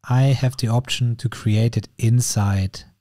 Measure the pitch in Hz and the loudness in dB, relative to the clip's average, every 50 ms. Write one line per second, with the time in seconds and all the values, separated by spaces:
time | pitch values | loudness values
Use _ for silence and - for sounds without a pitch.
0 | - - 127 127 135 139 135 - 131 127 131 - - 110 120 123 127 - - - | -2 0 2 2 4 2 2 2 0 -4 -2 -2 -2 0 0 -2 -2 -4 -4 -2
1 | 127 120 117 - - 110 - - - 113 107 110 113 117 113 110 - - _ - | -2 -2 -2 -2 -4 -6 -6 -2 0 0 2 2 2 2 0 -2 -6 -6 _ -2
2 | 123 113 120 123 120 - - 107 101 101 98 95 95 98 - - - - _ _ | 0 2 2 2 2 0 0 0 0 2 2 0 0 -2 -6 -12 -20 -20 _ _